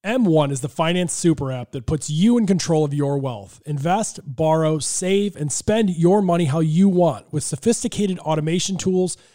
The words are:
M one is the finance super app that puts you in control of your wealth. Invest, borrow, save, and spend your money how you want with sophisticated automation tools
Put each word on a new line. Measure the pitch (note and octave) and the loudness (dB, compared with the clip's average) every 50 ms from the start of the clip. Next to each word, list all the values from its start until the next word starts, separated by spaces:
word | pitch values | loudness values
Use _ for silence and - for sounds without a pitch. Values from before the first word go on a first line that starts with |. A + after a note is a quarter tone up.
| - | -4
M | F#3+ A#3 C4 A#3+ | -2 0 0 2
one | F#3 D#3+ D#3 D3 C#3 | 4 4 4 2 2
is | C#3 B2+ | -2 -6
the | B2 - | -6 -8
finance | - - E3 D#3+ F3 F3+ F3+ E3 | -4 -2 -2 0 0 0 -2 -2
super | - - - E3+ D#3+ - C#3+ C3+ | -4 0 2 2 2 2 -2 -6
app | C3 B2+ A#2+ _ - | -6 -8 -10 _ -12
that | C#3 A#2 | -10 -6
puts | - D#3+ D3+ - - | -4 -4 -4 -4 -4
you | D3+ D#3 F#3 A#3 A#3+ | -2 2 4 4 4
in | A#3+ A3 | 4 2
control | F3+ G3 E3+ - - E3 D#3 D#3 | 2 0 0 0 0 0 0 0
of | D3 C#3+ | 0 0
your | D3 C#3+ C#3 C#3+ | -2 -2 0 -2
wealth. | C#3+ C3+ C3+ A#2+ G#2 - - - - _ | -2 -4 -6 -8 -8 -14 -18 -20 -20 _
Invest, | - D3 C#3+ C3+ E3+ F3+ G#3+ G#3+ - - - - | -8 -6 -4 0 0 0 0 0 -4 -8 -12 -14
borrow, | - B2+ - D#3+ D#3 D#3+ D#3+ D#3+ D#3 D#3 D#3 | -14 -4 0 2 2 4 4 2 2 0 0
save, | C#3 - - - F#3 F#3 G3 G3+ G3+ G3+ - | -2 -4 -6 -4 -2 0 2 2 0 0 -4
and | - D3+ D3 | -4 -6 -4
spend | - - - - G#3 A3+ A3+ G3 | -4 -4 -2 0 0 2 2 0
your | F3 D3+ E3 E3+ F#3+ G#3+ | 2 2 4 4 4 4
money | G3+ F3+ E3+ E3+ F3 | 2 2 2 2 2
how | C#3 C3+ E3 | 2 2 0
you | D#3+ D#3 D3+ E3+ G3 | 0 2 4 4 4
want | G3+ F3+ F3+ F3 E3 C3 G#2 - _ - | 4 6 4 2 2 2 -2 -10 _ -6
with | D3+ - | -6 -4
sophisticated | - - - - A3+ A#3 - - B3 - - G#3 G3 F#3 E3 | -4 -8 -2 0 0 0 0 -2 -6 -4 -2 -2 -2 -2 -4
automation | - D3+ D#3 D#3 D3+ D#3+ E3 F#3 - - G3 | -4 -2 -2 -2 0 -2 -2 -2 -2 -2 -6
tools | E3+ - F#3 F#3 F#3 F#3 F3+ - _ _ _ | -4 -2 0 0 0 0 -2 -4 _ _ _